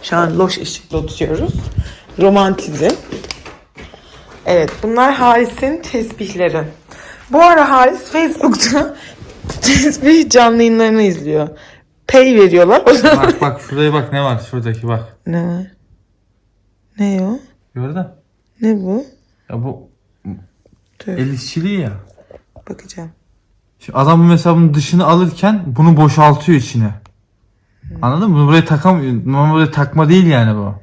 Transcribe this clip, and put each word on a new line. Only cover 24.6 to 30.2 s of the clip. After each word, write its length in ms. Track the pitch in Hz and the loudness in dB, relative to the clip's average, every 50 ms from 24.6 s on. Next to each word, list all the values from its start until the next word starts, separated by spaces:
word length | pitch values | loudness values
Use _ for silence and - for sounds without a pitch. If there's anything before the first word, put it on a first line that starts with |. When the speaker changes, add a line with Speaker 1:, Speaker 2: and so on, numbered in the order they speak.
| 170 160 143 | 4 2 2
Speaker 2:
dışını 320 | 151 143 - - 175 185 | 0 -2 0 0 0 2
alırken 580 | 147 165 175 185 175 - - - 202 220 208 175 | 2 2 2 2 0 -2 -2 -2 -2 -2 -2 -4
bunu 320 | 147 123 120 151 170 165 147 | -6 -2 2 4 4 6 6
boşaltıyor 600 | 151 151 147 156 151 151 143 147 - - 170 143 | 4 2 4 4 4 4 4 2 0 0 0 0
içine. 300 | 120 - - 120 113 104 110 - _ - _ _ _ _ _ _ _ _ _ _ _ _ _ _ | 0 -2 -4 -4 -4 -4 -4 -10 _ -20 _ _ _ _ _ _ _ _ _ _ _ _ _ _
Speaker 1:
Hmm. 220 | _ - - - - | _ -18 -12 -6 -4
Speaker 2:
Anladın 260 | 120 135 160 208 220 | -4 -2 -2 0 0
mı? 40 | 170 147 | 2 2
Bunu 100 | 147 143 | 2 4
buraya 180 | 156 165 156 | 4 2 2
takam-, 600 | - 156 143 151 185 190 170 139 131 123 113 - | 2 -2 0 2 0 0 0 0 -2 -4 -4 -4
bunu 260 | 131 135 139 143 151 156 | -2 0 0 2 2 2
buraya 180 | 160 160 151 | 2 0 0
takma 380 | 151 147 143 143 - 156 156 151 | 0 -4 -4 -2 0 0 2 4
değil 160 | 170 190 | 4 4